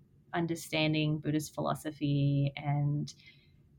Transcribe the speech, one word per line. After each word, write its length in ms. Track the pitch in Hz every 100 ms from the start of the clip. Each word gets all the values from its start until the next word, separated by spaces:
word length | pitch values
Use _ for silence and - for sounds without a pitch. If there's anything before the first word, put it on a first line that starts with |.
| - - -
understanding 840 | 175 170 165 - 160 156 156 151 151
Buddhist 340 | 147 151 147
philosophy 1000 | - 151 143 156 151 147 143 143 139 139 139
and, 560 | 151 143 143 147 147 - - - - - -